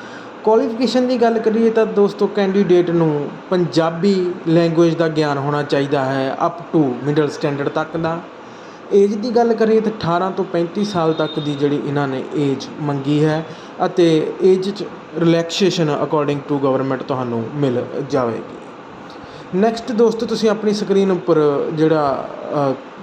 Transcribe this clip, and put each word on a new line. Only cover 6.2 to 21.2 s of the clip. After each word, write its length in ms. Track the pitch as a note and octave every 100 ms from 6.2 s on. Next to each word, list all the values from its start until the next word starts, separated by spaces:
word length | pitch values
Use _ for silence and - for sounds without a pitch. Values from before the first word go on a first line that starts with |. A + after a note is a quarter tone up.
| C3+ - E3+
up 160 | - D3 D#3+
to 100 | C#3 A#2+ C#3
middle 200 | D3+ C#3+
standard 420 | - D3+ C#3 C3+
ਤੱਕ 260 | D#3 D3+ E3
ਦਾ। 240 | E3 E3+ - - - - - - -
ਏਜ 220 | G3+ G3+
ਦੀ 160 | A3+ B3
ਗੱਲ 240 | A#3 A#3
ਕਰੀਏ 260 | A3+ A3 A3
ਤਾਂ 120 | G#3
ਅਠਾਰਾਂ 380 | G#3+ E3 F3 F#3+
ਤੋਂ 140 | F#3
ਪੈਂਤੀ 400 | F#3 E3+ E3+ G#3
ਸਾਲ 280 | G#3 F3 D#3+
ਤੱਕ 280 | D#3 D#3 D#3+
ਦੀ 140 | D3
ਜਿਹੜੀ 280 | C#3 C#3+ C#3+ C#3+
ਇਹਨਾਂ 220 | C#3+ C#3
ਨੇ 160 | C3 - D3+
ਏਜ 300 | C#3+ C3+ - -
ਮੰਗੀ 440 | D3 C#3+ C3+ D3
ਹੈ 220 | D#3 D#3 D#3+ - - -
ਅਤੇ 480 | F3+ F3+ E3+ D#3 - -
ਏਜ 280 | F#3 F#3 G3
'ਚ 140 | G3+ D#3+ - - E3
ਰਿਲੈਕਸੇਸ਼ਨ 800 | E3+ E3+ E3 - F#3+ D#3+ D#3 C#3+
according 360 | C#3+ D#3 C#3+ C#3+
to 300 | C#3 C#3+ C3+
government 360 | C3 C3+ B2+ -
ਤੁਹਾਨੂੰ 360 | C3 B2 A#2 A2+
ਮਿਲ 300 | D3 C#3 B2 - - C#3
ਜਾਵੇਗੀ। 460 | C#3+ A#2+ A2 - - - - - - - - - - -
ਨੈਕਸਟ 380 | F3+ A3 A3+ -
ਦੋਸਤੋ, 340 | A3 A#3 A3 A#3
ਤੁਸੀਂ 240 | A3 A3
ਆਪਣੀ 220 | G#3 G#3+
ਸਕਰੀਨ 380 | G#3 F3 G3 G3
ਉੱਪਰ 560 | F3